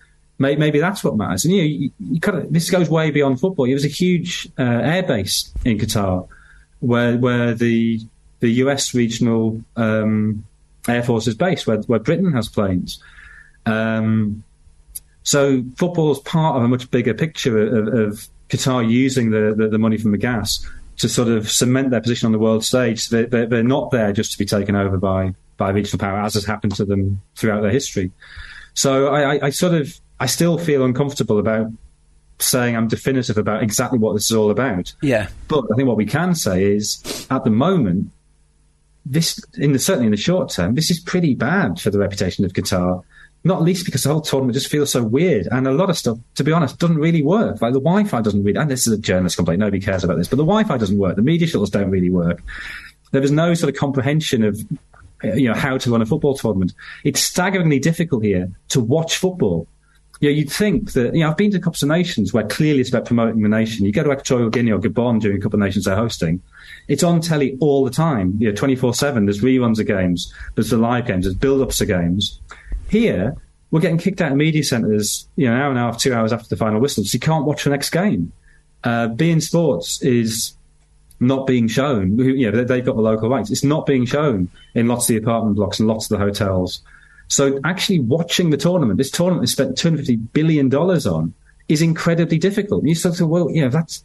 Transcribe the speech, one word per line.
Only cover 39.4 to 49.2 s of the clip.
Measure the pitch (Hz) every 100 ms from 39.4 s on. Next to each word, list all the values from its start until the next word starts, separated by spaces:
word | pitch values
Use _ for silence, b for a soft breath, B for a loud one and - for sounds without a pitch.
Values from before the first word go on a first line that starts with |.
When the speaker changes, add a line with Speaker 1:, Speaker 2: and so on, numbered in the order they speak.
| - -
Speaker 1:
in | 143
the, | 135
certainly | 156 180 113
in |
the | 104
short | - 180 -
term, | - 87 131
this | 160
is | 170
pretty | - 180 170 120
bad | 113 185 135 85
for | 110
the | 101
reputation | 95 98 95 - 95
of |
Qatar, | - 92 92 90 90 - B B _
not | 160 175
least | 165 185 -
because | 123
the | 135
whole | 156
tournament | 156 135 127 123
just | -
feels | 147 139
so | 135
weird, | 110 127 180 120 -
and | 123 131
a |
lot | 135 185
of | 170
stuff, | - 113 -
to | -
be | 139
honest, | 160 165 -
doesn't | 175 160
really | 160 165
work. | 139 208 180 -
Like, | 117
the | 135
Wi-Fi | 139 190 208 240
doesn't | 110 101
really, | 101 98
and | 151
this | 120 -
is |
a | 104
journalist | - 92